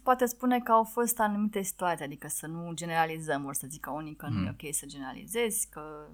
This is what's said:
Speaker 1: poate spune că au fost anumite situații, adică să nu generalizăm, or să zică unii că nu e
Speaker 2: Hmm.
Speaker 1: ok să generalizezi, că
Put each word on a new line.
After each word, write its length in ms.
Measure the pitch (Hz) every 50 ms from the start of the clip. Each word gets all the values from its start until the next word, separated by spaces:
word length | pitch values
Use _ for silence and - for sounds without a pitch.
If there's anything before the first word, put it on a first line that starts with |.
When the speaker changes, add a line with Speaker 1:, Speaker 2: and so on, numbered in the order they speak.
| -
Speaker 1:
poate 220 | 262 254 247 254
spune 340 | 240 247 - 254 247 247 240
că 120 | 240 240
au 120 | 226 226 220
fost 360 | 220 - 240 240 233 233 -
anumite 420 | 220 208 208 208 214 208 - 202
situații, 440 | 196 190 - - 185 175 170 175 156
adică 220 | 143 151 - -
să 200 | 151 - - -
nu 240 | 151 160 170 170 170 165
generalizăm, 720 | 156 170 165 165 165 160 160 160 160 156 156 143 143 139
or 80 | 135 139
să 140 | - - 131
zică 200 | 151 151 - 139
unii 260 | 135 151 156 151 156
că 120 | 151 156
nu 120 | 143 113 98
e 40 | 92
Speaker 2:
Hmm. 120 | - - -
Speaker 1:
ok 120 | 151 147 143
să 120 | - 147
generalizezi, 840 | 143 143 143 135 131 123 120 - 156 196 233 240 220 202 - - -
că 380 | - 156 151 151 151 151 151 151